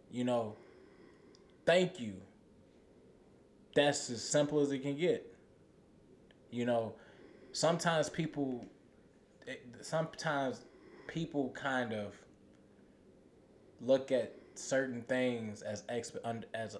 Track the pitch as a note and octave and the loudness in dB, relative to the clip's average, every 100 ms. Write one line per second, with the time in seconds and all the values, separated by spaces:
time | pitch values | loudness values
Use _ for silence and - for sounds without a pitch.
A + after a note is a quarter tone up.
0 | - B2 B2 A#2+ G#2+ G#2 - - - - | -8 -2 2 2 0 -6 -18 -20 -20 -20
1 | - - - - - - - F3+ F3+ - | -20 -20 -20 -20 -20 -2 4 6 4 -2
2 | A2 F#2 F#2+ - - - - - - - | -8 -10 -14 -20 -20 -20 -20 -20 -20 -20
3 | - - - - - - - D3 C#3+ C#3+ | -20 -20 -20 -20 -20 -20 0 4 4 4
4 | - A2+ - D3 D3 D3+ C#3 C3+ C#3+ C#3 | -2 -6 0 2 4 4 2 2 -2 0
5 | E3+ A#2+ - - - - - - - - | 2 2 -4 -20 -20 -20 -20 -20 -20 -20
6 | - - - - - A#2+ A#2+ A#2 A2 - | -20 -20 -20 -20 -8 -2 2 2 0 -6
7 | - - - - - - D#3 F3 E3+ E3 | -18 -20 -20 -20 -10 0 2 2 2 2
8 | D3 - D3+ D3 C3+ A#2+ - - - - | 0 -2 -4 -2 -4 -4 -10 -18 -20 -20
9 | - - - - - C3 A#2+ G#2+ - D#3+ | -20 -20 -20 -18 -14 -14 -14 -16 -4 -2
10 | E3 - D#3+ C#3+ C3 A2 - - - - | -2 -4 -2 0 -2 -4 -12 -20 -20 -18
11 | - D#3+ D#3+ C#3+ B2+ - C#3 B2+ A#2 G#2+ | -10 -6 -4 -2 -2 -2 -2 0 -2 -4
12 | G2+ - - - - - - - - - | -6 -12 -20 -20 -20 -20 -20 -20 -20 -20
13 | - - - - - - - - A#2+ C3+ | -20 -20 -20 -20 -20 -20 -20 -2 4 4
14 | - B2+ A2 - - - - C3+ C3 A#2+ | 4 2 0 -6 -18 -12 0 0 0 -4
15 | A#2 B2+ B2+ A#2 G#2+ G#2 G#2+ G#2 - A#2+ | -2 0 2 0 -6 -8 -8 -8 -6 -6
16 | - - A#2 A2+ - A2+ G#2+ | -6 -6 -6 -6 -8 -8 -8